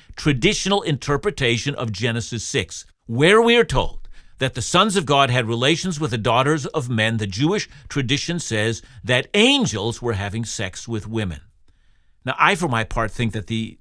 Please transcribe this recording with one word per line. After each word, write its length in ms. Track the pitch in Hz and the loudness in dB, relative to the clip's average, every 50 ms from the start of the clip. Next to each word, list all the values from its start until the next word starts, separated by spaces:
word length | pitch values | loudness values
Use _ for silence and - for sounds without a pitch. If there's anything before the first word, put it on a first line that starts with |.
| - - - | -20 -20 -12
traditional 680 | - - 156 139 120 - 208 208 - - 190 202 202 - | -4 0 0 0 2 2 2 2 0 0 0 0 0 0
interpretation 920 | 160 147 117 - - 143 139 - 208 - - 139 120 120 113 - 135 147 | 0 -2 -2 -2 -2 -2 0 0 -2 -2 0 2 2 2 0 0 -4 -4
of 180 | - 127 113 | -4 -4 -6
Genesis 540 | 101 90 117 120 113 117 107 - 123 113 - | -4 -4 -2 -2 -2 -2 -4 -6 -6 -8 -6
six, 400 | - - 123 87 - - - - - _ _ _ - | -4 -2 -2 -2 -4 -6 -16 -18 -18 _ _ _ -6
where 340 | 113 123 147 175 208 220 | 0 4 6 6 8 8
we 140 | 233 233 233 | 6 6 6
are 80 | 240 226 | 6 4
told 440 | - - 127 85 - - - - - - - - - - - | 4 2 0 0 0 -2 -6 -10 -12 -16 -18 -20 -20 -8 -4
that 160 | 135 131 - | -4 -4 -2
the 80 | 123 | -4
sons 360 | - - - 175 202 220 180 202 | -4 0 2 4 4 4 2 0
of 80 | 151 | 2
God 240 | 117 147 139 139 123 | 4 4 4 4 4
had 180 | 123 127 117 107 | 4 2 0 0
relations 500 | 117 117 127 143 170 - - 190 165 147 | 0 0 2 2 2 0 -2 -4 -4 -2
with 140 | 160 127 | -4 -2
the 60 | 120 117 | -2 -2
daughters 480 | 98 123 113 123 131 147 - 156 127 - | 0 2 2 4 4 2 2 0 -2 -4
of 220 | - 156 123 123 | -4 -4 -4 -2
men. 280 | 123 110 107 113 113 110 | 0 0 2 2 0 0
The 80 | 107 | -2
Jewish 440 | 98 92 104 143 160 208 208 - - - - - - | -4 -2 0 0 0 0 0 -4 -6 -12 -18 -14 -8
tradition 500 | - 143 131 107 143 139 - - 170 170 | -4 -4 -2 0 0 -2 -2 -4 -6 -6
says 440 | - - 113 107 107 113 113 - - - - - | -6 -4 -2 -2 0 -2 -2 -4 -8 -16 -20 -8
that 280 | - - 127 127 - - - | -2 0 2 2 0 2 2
angels 680 | 202 220 262 285 277 226 120 95 101 101 117 113 - | 4 4 4 4 2 2 0 -2 -2 -4 -4 -4 -4
were 120 | 120 120 110 | -2 -2 -2
having 300 | 95 98 - - 117 117 | -2 -4 -4 -6 -6 -6
sex 460 | - - - 104 92 - - - - | -6 -6 -6 -6 -8 -8 -10 -10 -8
with 180 | 117 107 - 107 | -8 -6 -6 -6
women. 320 | 113 113 107 90 76 - - - _ _ _ _ _ _ _ _ _ _ _ _ _ _ - | -4 -4 -4 -4 -6 -8 -12 -18 _ _ _ _ _ _ _ _ _ _ _ _ _ _ -6
Now, 100 | 127 - - | -4 0 2
I, 180 | 151 165 196 | 4 2 4
for 120 | 160 180 151 | 2 0 0
my 160 | 120 113 110 | 0 0 0
part, 280 | - - 120 113 104 | 0 -2 -2 -2 -2
think 200 | - - 117 113 | -2 -2 -2 -2
that 160 | 107 110 95 - | -2 -4 -6 -4
the 320 | 113 113 113 - - - | -4 -4 -4 -6 -10 -16